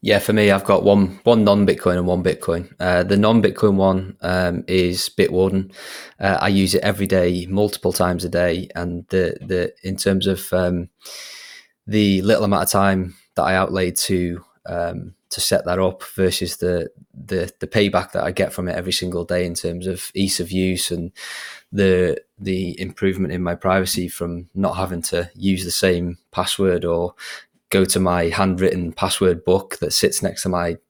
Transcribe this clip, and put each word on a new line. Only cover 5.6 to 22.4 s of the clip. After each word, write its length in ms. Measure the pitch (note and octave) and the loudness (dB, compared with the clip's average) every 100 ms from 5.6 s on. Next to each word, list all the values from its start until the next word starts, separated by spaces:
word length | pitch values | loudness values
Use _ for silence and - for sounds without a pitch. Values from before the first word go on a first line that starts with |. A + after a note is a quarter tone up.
| F#2+ - - - - _ | -2 -10 -18 -16 -18 _
Uh, 180 | G2 F#2+ | 0 0
I 80 | G2 | 2
use 260 | G2 F#2+ | 2 2
it 100 | F#2 | 2
every 220 | G#2 G2+ G2 | 0 -2 0
day, 400 | F#2+ F2+ F2+ F2+ | 2 2 0 -2
multiple 460 | G2 G#2 - G#2 | 0 0 0 -4
times 320 | - F2+ F2+ | 0 0 0
a 40 | F2+ | -4
day, 400 | E2+ F2 E2+ F#2 | -2 0 -2 -6
and 320 | - F2 F2 E2 | -8 -6 -8 -4
the, 300 | F#2+ F2+ - | -2 -2 -4
the, 320 | F#2 F2+ F2 - | -4 -4 -4 -6
in 140 | F#2+ F#2+ | -10 -4
terms 300 | - F#2+ F#2 | 0 0 0
of, 260 | F#2 - | -2 -2
um, 380 | F2+ F2+ F2+ F2+ _ - - - - - - _ _ - | -2 0 -2 -6 _ -20 -18 -18 -18 -20 -20 _ _ -2
the 360 | G#2+ G#2 F#2+ | 2 4 2
little 220 | G2 A2 | 4 2
amount 200 | G#2 G2 | 2 0
of 60 | F2 | 2
time 460 | G2+ G2 F#2+ F#2 - _ | 2 2 2 -2 -10 _
that 80 | - | -2
I 140 | D2+ F#2 | 0 2
outlay 340 | F#2+ F2+ F#2 | 0 0 -2
to, 540 | - - F#2+ F2 F2 - _ - | -2 -2 0 0 -6 -12 _ -10
um, 480 | F2 E2+ - F2 - _ | -6 -4 -6 -12 -18 _
to 100 | - | -6
set 240 | - G2+ | -2 -2
that 140 | E2+ F2+ | 0 0
up 260 | F#2+ F2 - | 0 -2 -14
versus 440 | - F#2 - F2+ - | 0 0 0 -6 -4
the, 320 | F2+ F2 E2 _ _ | -2 -2 -4 _ _
the, 380 | - - F#2+ - _ | -20 -6 -4 -4 _
the 80 | F#2+ | -4
payback 460 | - G2+ F2+ F2+ | 0 2 0 -4
that 120 | - | -4
I 60 | E2+ | -4
get 220 | F#2 F#2+ | -2 -2
from 160 | - F2+ | -2 -6
it 80 | F2+ | -4
every 160 | F2+ | -4
single 320 | F#2 F2+ F2+ | -4 -4 -6
day 200 | E2+ F2+ | -4 -2
in 100 | F2+ | -2
terms 320 | E2+ F2+ F2 F#2 | -4 -6 -6 -6
of 240 | F2+ - | -8 -8
ease 260 | - G2 - | -4 -2 -2
of 100 | F2 | -4
use 400 | F#2 F#2 F2+ - | 0 0 0 -4
and 220 | F2 E2+ - - - - - _ | -6 -8 -12 -16 -14 -14 -18 _
the, 520 | G2 F#2+ F#2 F2+ D2 - | 0 2 4 2 -2 -6
the 420 | _ | _